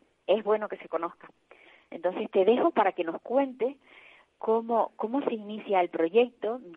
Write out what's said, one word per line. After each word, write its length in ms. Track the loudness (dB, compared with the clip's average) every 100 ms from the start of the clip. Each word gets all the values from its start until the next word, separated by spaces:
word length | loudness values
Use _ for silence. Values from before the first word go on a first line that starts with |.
| _ _ 0
es 160 | 0
bueno 240 | 2 0 -2
que 80 | -10
se 100 | -8
conozca. 400 | -6 -6 -10 -20 _ _ -20 -20 -20 -18
Entonces 400 | -6 -4 -4 -2
te 140 | 2
dejo 260 | 4 4 2
para 220 | 2 0
que 100 | 0
nos 160 | -6 -6
cuentes 540 | -2 0 0 -2 -6 -6 _ -20 -20 -20 _ _
cómo, 540 | -2 -2 0 0 0
cómo 260 | -4 -4 -2
se 120 | -2
inicia 460 | -4 -8 -10 -2 0
el 80 | 0
proyecto, 720 | 0 2 4 2 0 -6 -6 -10